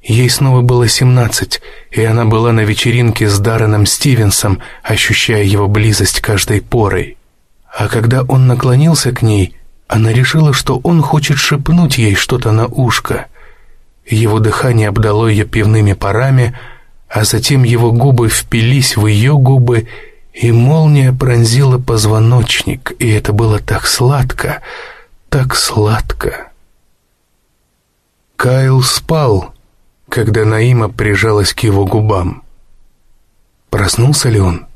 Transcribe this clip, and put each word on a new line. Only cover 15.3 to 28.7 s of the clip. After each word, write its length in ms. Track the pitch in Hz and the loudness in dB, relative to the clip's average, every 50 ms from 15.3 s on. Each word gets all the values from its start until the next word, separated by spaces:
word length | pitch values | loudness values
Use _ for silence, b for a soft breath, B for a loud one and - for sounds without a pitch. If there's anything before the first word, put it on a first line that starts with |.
| 107 101 104 | 0 0 -2
пивными 460 | - - 113 104 107 110 110 107 101 98 | -2 -2 -2 0 2 2 2 2 2 0
парами, 640 | - - 98 98 107 127 135 135 131 123 117 127 B B B B B B B B - - _ | 0 -2 -2 -2 0 0 2 2 2 2 0 -2 B B B B B B B B -20 -20 _
а 160 | - 107 107 | -4 -2 -2
затем 380 | 104 - 110 - - 143 131 127 | 0 -2 -2 0 0 2 2 2
его 300 | 117 120 117 120 117 117 | 2 2 2 2 2 2
губы 360 | 120 127 139 131 120 120 110 | 2 2 2 2 2 2 0
впились 680 | - - - - - 117 110 117 135 139 127 - - | 0 -4 -6 -4 -2 0 0 2 2 0 0 0 0
в 100 | - 104 | 0 0
её 300 | 107 107 104 113 135 147 | 0 2 2 2 2 2
губы, 520 | 143 131 127 135 135 123 120 120 113 113 B B B B B B B B B - | 2 2 2 4 2 2 2 2 0 -2 B B B B B B B B B -10
и 200 | - - 120 117 | -4 0 2 2
молния 600 | 117 120 131 156 160 156 151 147 143 135 131 127 | 4 4 4 4 4 4 4 4 4 4 2 2
пронзила 680 | 127 131 127 123 120 117 110 117 131 143 131 127 123 | 0 0 0 2 2 2 2 2 2 2 2 2 0
позвоночник, 1120 | 123 - 117 110 104 104 110 110 110 113 123 123 110 - - - - - - - - - - - | 0 0 -2 0 2 0 2 2 2 4 4 2 2 0 -2 -4 -4 -6 -6 -8 -8 -14 -8 -4
и 100 | - 117 | -2 0
это 220 | 110 104 - - 104 | 0 0 0 0 0
было 260 | 104 117 110 107 104 | 0 0 0 0 -2
так 280 | - - 110 87 - | -2 -4 -6 -4 -4
сладко, 760 | - - - 127 127 139 139 131 131 - - - - - - B B B B B B B B B B B - _ _ | -4 -2 0 0 2 2 2 0 -2 -2 -6 -6 -6 -8 -8 B B B B B B B B B B B -20 _ _
так 260 | - 139 131 131 - | -2 -2 -2 -2 -2
сладко. 1000 | - - - - 110 104 107 110 104 - - - - - - - - - - - _ _ _ _ _ _ _ _ _ _ _ _ _ _ _ _ _ _ _ _ _ _ _ _ _ _ _ _ _ _ _ _ _ _ _ _ | -4 -4 -2 -2 0 0 0 0 -2 -2 -6 -6 -6 -6 -6 -6 -8 -16 -20 -20 _ _ _ _ _ _ _ _ _ _ _ _ _ _ _ _ _ _ _ _ _ _ _ _ _ _ _ _ _ _ _ _ _ _ _ _
Кайл 460 | _ - 127 127 131 135 131 | _ -2 0 0 0 2 2